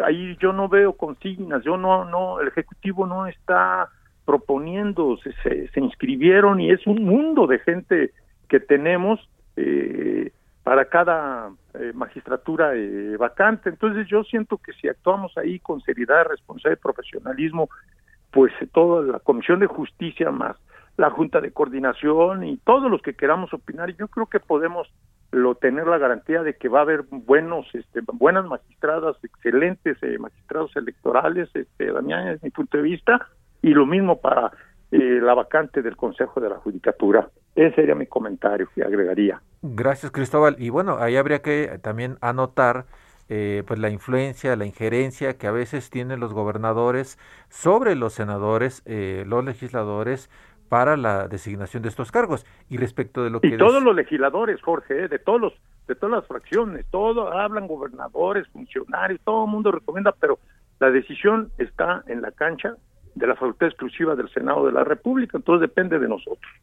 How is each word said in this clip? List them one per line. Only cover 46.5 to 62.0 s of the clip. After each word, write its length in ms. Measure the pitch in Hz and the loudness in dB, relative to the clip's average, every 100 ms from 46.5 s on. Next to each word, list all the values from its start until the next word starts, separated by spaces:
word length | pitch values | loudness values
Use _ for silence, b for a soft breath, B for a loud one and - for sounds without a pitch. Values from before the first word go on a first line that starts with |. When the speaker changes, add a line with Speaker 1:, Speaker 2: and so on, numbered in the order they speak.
| 104 110 113 120 127 135 - b b b | -2 -2 0 0 0 -4 -12 b b b
Speaker 2:
sobre 440 | - 160 220 240 147 | -4 2 4 4 0
los 180 | 113 | -2
senadores, 680 | - 104 101 104 110 123 - - | -4 -6 -2 0 0 0 -6 -10
eh, 400 | 107 95 95 98 | -6 -6 -6 -4
los 160 | 120 131 | -2 -4
legisladores, 880 | 113 123 123 104 104 117 131 - b b b - | -8 -8 -6 -4 -4 -4 -6 -10 b b b -2
para 280 | 120 131 151 | 2 2 2
la 320 | 117 98 95 | 0 -2 -4
designación 520 | 95 104 101 98 120 | -8 -10 -10 -10 -8
de 60 | 110 | -8
estos 220 | - 120 | -8 -4
cargos. 340 | 240 214 135 - b b | 0 0 -2 -8 b b
Y 60 | 120 | -6
respecto 480 | 127 - 120 127 | -4 -4 -8 -4
de 60 | 120 | -4
lo 80 | 113 | 2
Speaker 1:
Y 100 | 143 | 2
Speaker 2:
que 60 | 113 | 4
Speaker 1:
todos 180 | 214 269 | 4 6
Speaker 2:
des- 80 | |
Speaker 1:
los 120 | 247 180 | 4 2
legisladores, 680 | 127 139 139 170 220 175 | 0 0 -2 -2 -4 -4
Jorge, 440 | - 160 - 139 185 | -4 -4 -4 -6 -4
eh, 20 | |
de 100 | 143 | -6
todos 220 | - 233 | 0 0
los, 140 | 202 - _ _ - | 0 -6 _ _ -10
de 80 | 127 | -6
todas 240 | 202 226 | -4 -4
las 80 | - | -6
fracciones, 580 | 123 - 175 220 156 - | -12 -4 -2 -2 -6 -6
todo, 400 | 185 220 233 208 | -2 -2 -2 -4
hablan 360 | 180 208 214 190 | -4 -4 -6 -8
gobernadores, 800 | 151 139 131 135 143 180 202 151 | -8 -10 -12 -10 -2 -2 -2 -6
funcionarios, 720 | 147 - 131 - 170 190 185 | -14 -12 -10 -6 -4 -4 -4
todo 220 | - 220 214 | -2 -2 -2
el 40 | |
mundo 200 | 214 214 | 0 0
recomienda, 420 | 165 - 175 202 - | 0 -4 -2 -2 0
pero 200 | 151 131 _ _ _ - | 0 -2 _ _ _ 0
la 120 | 131 | 2
decisión 600 | 131 127 147 202 220 220 - | 2 0 -2 0 2 -2 -6
está 460 | 120 - 165 180 | -6 -4 -4 -4